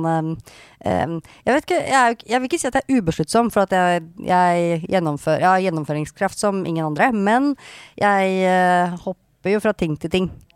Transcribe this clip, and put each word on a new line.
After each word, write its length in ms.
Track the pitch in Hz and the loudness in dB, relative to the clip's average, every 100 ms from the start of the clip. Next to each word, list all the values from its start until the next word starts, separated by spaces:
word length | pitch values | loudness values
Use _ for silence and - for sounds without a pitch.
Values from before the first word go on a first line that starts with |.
| 165 | -2
ehm, 320 | 160 160 160 - - - _ - | -2 -2 -6 -12 -20 -20 _ -4
ehm, 300 | - 151 165 - - - | -2 -2 -6 -12 -8 -2
jeg 100 | 262 | 0
vet 100 | - | 0
ikke, 140 | 349 | -4
jeg 140 | - 269 | 0 2
er 120 | 247 | 2
jo 60 | 233 | 0
ikke, 120 | - | -2
jeg 120 | 240 | -2
vil 80 | 254 | -2
ikke 100 | 339 | -4
si 60 | 269 | -2
at 60 | 269 | -2
jeg 80 | - | 0
er 160 | 262 | 0
ubesluttsom, 500 | 170 - 160 226 233 | 0 -2 0 0 2
for 100 | 208 | 0
at 80 | 196 | 2
jeg, 320 | 185 180 175 165 170 | 2 2 2 -2 -12
jeg 640 | - 180 180 175 170 170 180 | 0 2 4 2 0 -2 -2
gjennomfør-, 520 | 190 165 147 - 151 | -2 0 -4 -2 0
jeg 100 | 180 | 2
har 140 | 190 190 | 2 0
gjennomføringskraft 720 | 165 147 147 151 - 190 - | -4 -4 -6 -6 -4 -6 -2
som 260 | 208 196 160 | -4 -2 -4
ingen 200 | 165 156 | -4 -4
andre, 260 | 147 262 | 0 0
men 440 | 220 196 233 285 277 - - - - | 2 2 2 0 -4 -10 -20 -20 -2
jeg, 460 | 202 202 190 190 185 | 0 2 0 0 2
eh, 500 | 185 180 180 175 175 | 4 4 4 0 -4
hopper 500 | - 180 _ _ 185 | -10 -12 _ _ -2
jo 60 | 208 | 0
fra 140 | 214 | 0
ting 220 | 208 170 151 | -2 -2 -4
til 120 | 160 | -2
ting. 200 | 185 185 - - | -2 -2 -6 -18